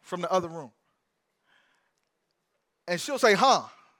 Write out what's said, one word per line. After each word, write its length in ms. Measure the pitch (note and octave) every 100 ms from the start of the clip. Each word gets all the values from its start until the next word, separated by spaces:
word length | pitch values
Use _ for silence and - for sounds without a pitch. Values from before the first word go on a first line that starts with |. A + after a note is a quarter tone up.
| -
from 140 | F3+
the 100 | F3
other 160 | F#3 E3+
room. 220 | E3 - _ _ _ _ _ _ _ _ _ _ _ _ _ _ _ _ _ _ _ _ _ -
And 120 | F3
she'll 200 | - C#4
say, 160 | A#3+
"Huh." 280 | G3 C4 G3+ A2+ - _ _